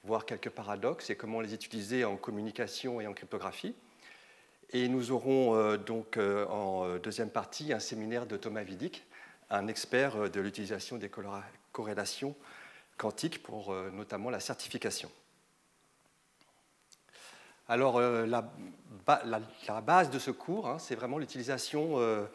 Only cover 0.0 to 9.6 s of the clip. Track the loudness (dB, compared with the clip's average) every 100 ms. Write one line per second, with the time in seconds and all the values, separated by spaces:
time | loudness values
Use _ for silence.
0 | 0 0 0 -6 -6 -8 -6 0 0 -2
1 | -4 -6 -4 -4 -4 -8 -8 -8 -2 0
2 | 0 0 -4 -4 -6 -4 -6 -4 -4 -4
3 | -6 -8 -8 -6 -6 -6 -8 -8 -16 -20
4 | -20 -20 -20 -20 _ _ -4 0 2 2
5 | 2 0 4 6 8 8 6 4 0 -4
6 | -2 2 4 4 2 0 0 0 0 -2
7 | -4 -2 0 -2 -4 -8 -2 -2 -2 -4
8 | -2 -2 -2 -6 -4 -6 -6 -6 -6 -8
9 | -18 -20 -20 -20 -2 0